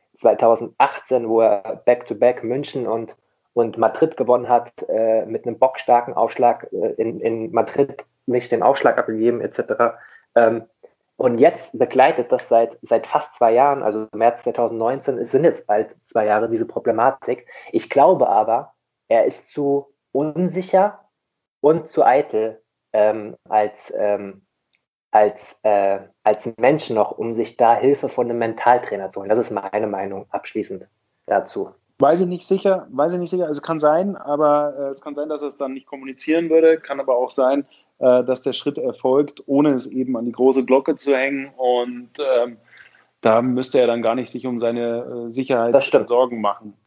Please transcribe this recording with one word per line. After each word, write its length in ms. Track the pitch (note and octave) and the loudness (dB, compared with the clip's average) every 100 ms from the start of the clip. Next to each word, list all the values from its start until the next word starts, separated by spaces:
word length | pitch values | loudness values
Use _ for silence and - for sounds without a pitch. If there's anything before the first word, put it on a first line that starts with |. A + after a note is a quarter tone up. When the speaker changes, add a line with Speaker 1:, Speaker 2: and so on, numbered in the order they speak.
| _ _ | _ _
Speaker 1:
zweitausendachtzehn, 1120 | A#2 G#2+ A#2 A2+ A#2 - C#3+ - - B2+ A2+ | 2 4 4 2 0 0 0 -2 -2 -2 0
wo 140 | A2+ | 2
er 380 | A2 G2+ F#2 - | 4 2 -4 -4
Back-to-Back 580 | - B2 - G#2+ B2 B2 | 0 0 -2 0 0 0
München 460 | A#2 C3+ C3+ C3+ G#2+ | -4 -6 -6 -8 -6
und, 260 | A2+ A2+ - _ _ _ | -6 -8 -16 _ _ _
und 240 | A#2+ A2+ - | -2 -2 0
Madrid 380 | A2 - D#3+ - | 0 2 -2 0
gewonnen 320 | A#2+ B2 B2 | 0 0 2
hat, 240 | A#2+ - - - | 0 -2 -12 -4
äh, 360 | A#2 A2+ A2+ G#2+ | -2 0 0 -2
mit 200 | A2+ A#2+ | -6 -6
einem 140 | A2+ | 0
bockstarken 540 | C3 - - A#2+ A#2+ | 0 0 2 2 2
Aufschlag, 540 | - A2+ - B2 - - | -2 -2 2 0 0 -6
äh, 220 | F2+ E2+ - | -4 -4 -2
in, 200 | A2+ - | -4 -4
in 320 | A2+ A2+ A2+ | -4 -4 -4
Madrid 520 | A2+ - C#3+ C#3 - - _ - | -2 -2 -2 -2 -4 -20 _ -4
nicht 240 | B2 - | -4 -2
den 140 | A#2 | 0
Aufschlag 340 | B2 C#3 B2 - | 2 2 2 0
abgegeben, 420 | - A2 A#2 A#2+ | -2 -2 0 -2
et 140 | - | -6
cetera. 420 | - - A2+ A#2 - - - _ | -6 -4 0 -2 -2 -20 -20 _
Ähm, 300 | A#2+ A2+ A#2 - _ - _ _ - | 2 2 2 -8 _ -20 _ _ -2
und 220 | B2+ A#2 | 0 4
jetzt 320 | D#3 - - A2+ | 4 2 -8 -2
begleitet 540 | B2 B2+ C3 B2+ A#2+ | 0 4 4 2 -2
das 160 | B2 - | -2 2
seit, 280 | A#2 A2+ - | 2 2 -4
seit 240 | - A2+ - | -2 -2 0
fast 260 | D3+ - - | -4 -4 0
zwei 160 | A#2 | 2
Jahren, 320 | A#2+ C#3+ C#3 | 4 2 2
also 240 | G#2+ G#2+ A2 | -2 -4 -6
März 300 | G#2+ A#2 - | 0 0 0
zweitausendneunzehn, 760 | B2 A#2 A#2 A#2 A#2 C3+ C#3 A#2+ | -6 -4 -4 -2 -4 -4 -4 -6
es 120 | A#2+ | -2
sind 140 | C3 | 0
jetzt 240 | D#3+ - - | 2 0 -2
bald 260 | G#2+ G#2+ _ _ | -2 -4 _ _
zwei 200 | A#2 G#2+ | -2 0
Jahre, 240 | G#2+ A2+ | 0 0
diese 160 | A2+ - | -4 -4
Problematik. 800 | - A#2+ A2 C3 C3+ - C3 - - - | -6 -2 0 0 0 -6 -8 -10 -20 -6
Ich 180 | - - | -6 -2
glaube 400 | C3+ D#3+ E3+ B2 | 4 4 4 2
aber, 440 | G2+ A2 A#2+ - _ _ _ - | 2 0 -2 -4 _ _ _ 0
er 140 | A#2 | 2
ist 260 | A#2 - _ | 2 -2 _
zu 340 | D3 C#3 C#3 C#3 _ _ | -4 -2 -2 -4 _ _
unsicher 880 | C3+ D#3 D3+ F3+ E3+ F#3 F#3+ G#3 - _ _ _ _ _ _ | -4 -4 -2 -4 -4 0 2 2 -2 _ _ _ _ _ _
und 260 | D3 E3 - | 2 2 -2
zu 160 | D#3 | 0
eitel, 560 | B2 C3+ D3 A2 A2 A2 _ _ _ | 4 2 0 -4 -4 -8 _ _ _
ähm, 440 | G#2+ G#2+ A2 G#2+ - - | 2 2 0 -8 -14 -2
als, 420 | G#2+ G#2+ - - - | 0 0 -6 -12 -4
ähm, 460 | G#2 G2+ G2 F#2+ _ _ _ _ _ _ _ | -2 -2 -6 -16 _ _ _ _ _ _ _
als, 460 | A2 G#2 - - _ | 2 2 0 -20 _
äh, 380 | A2 G2+ G2 G2 - _ | 0 2 0 -2 -8 _
als 220 | G#2+ G#2 B2 A2 | -2 -2 -4 0
Mensch 320 | B2 D#3 - | 2 2 -2
noch, 260 | A2 - - | -2 -2 -4
um 160 | A2+ | -6
sich 240 | A2+ G#2+ - | -4 -4 2
da 180 | A#2 | 2
Hilfe 360 | A2+ C3+ C#3+ C3 | 4 2 0 -2
von 180 | - A#2+ | -4 -4
einem 100 | A#2 | -2
Mentaltrainer 720 | A2+ A2+ A#2+ B2 - G#2 F#2+ | -4 -2 2 2 0 -8 -8
zu 100 | G2 | -8
holen. 100 | G2 | -2
Das 80 | A2+ | -2
ist 120 | A2 | -2
meine 360 | G2+ G2 G#2 G#2+ | -6 -6 -4 -4
Meinung 400 | G2 G2 G2 G2+ | -6 -8 -10 -10
abschließend 580 | G2 - A2 - F#2+ - _ _ _ | -10 -8 -10 -8 -12 -18 _ _ _
dazu. 460 | - G2 - G2+ - _ _ - | -2 -2 -2 -8 -10 _ _ 0
Speaker 2:
Weiß 200 | C#3 F3 | 2 2
ich 60 | F3+ | 0
nicht 200 | F3 - | -4 -4
sicher, 400 | F#3+ G3 F#3 - | -2 0 -2 -4
weiß 240 | C3 D#3+ | -4 -2
ich 40 | F3+ | -2
nicht 120 | E3+ | -4
sicher. 160 | F3+ D#3+ | -4 -4
Also 160 | D3 | -6
kann 180 | - D#3+ | -6 0
sein, 340 | D3+ D#3+ G3+ | 2 2 -2
aber, 600 | F#3 C#3+ D3 D3+ D3 D3 C#3 | -6 -6 0 2 2 0 -6
äh, 40 | C#3 | -8
es 100 | C#3 | -10
kann 140 | D3+ | -12
sein, 160 | C#3+ D#3 | -10 -8
dass 100 | D3+ | -8
er 80 | D3 | -8
es 80 | C#3 | -8
dann 160 | C3+ | -10
nicht 140 | C3+ - | -10 -16
kommunizieren 640 | C#3 C3 B2+ - E3 E3 | -18 -16 -10 -2 -2 2
würde. 260 | D#3+ D#3+ D#3+ | 4 4 2
Kann 240 | - C#3 | -2 -8
aber 160 | C3+ B2 | -2 -2
auch 140 | B2+ | -2
sein, 340 | - C3 C#3+ C#3 _ _ - | 0 0 0 -4 _ _ -2
äh, 220 | B2+ B2+ | 4 4
dass 180 | B2 B2+ | 2 -4
der 100 | C#3 | -4
Schritt 240 | B2 D3 - | -6 -6 -6
erfolgt, 680 | C3 - B2+ C3+ C#3+ - - | -6 -4 0 2 0 -4 -2
ohne 240 | C#3 D3+ | 2 2
es 160 | C3 B2+ | 2 -4
eben 320 | C3 B2+ A#2 | -6 -4 -4
an 80 | A#2+ | -6
die 60 | |
große 340 | A#2 C3 C3 B2+ | 2 2 4 2
Glocke 300 | C3+ D#3+ C#3 | 2 2 -4
zu 200 | C#3+ C3 | 0 0
hängen. 340 | C#3 C#3 C#3 C3 | 0 -4 -10 -4
Und, 540 | B2 B2 B2 A#2+ A#2+ - | 0 0 -2 -8 -14 -6
ähm, 400 | C#3 A#2+ A#2+ A2+ _ - - _ _ _ | 0 0 0 -6 _ -20 -20 _ _ _
da 180 | A2+ A2+ | 2 2
müsste 400 | B2+ B2 B2+ C3+ | 2 -2 0 2
er 60 | A#2 | 2
dann 160 | A#2 | 2
gar 140 | A2+ B2+ | -2 -2
nicht 140 | A#2 | -6
sich 160 | A#2+ B2+ | -10 -8
um 140 | A#2 | -4
seine, 680 | A#2 A#2+ A#2+ A#2 B2+ A#2+ A#2 | -4 -4 -4 -6 -8 -12 -10
äh, 40 | |
Sicherheit 420 | B2 B2+ B2 A#2 | -6 -2 0 4
Speaker 1:
Das 120 | C3+ C3+ | 4 4
stimmt. 220 | C3+ G#2 | 2 2
Speaker 2:
Sorgen 340 | A#2+ B2 A#2 | 0 0 0
machen. 320 | G#2 - G#2+ - | -4 -4 -12 -20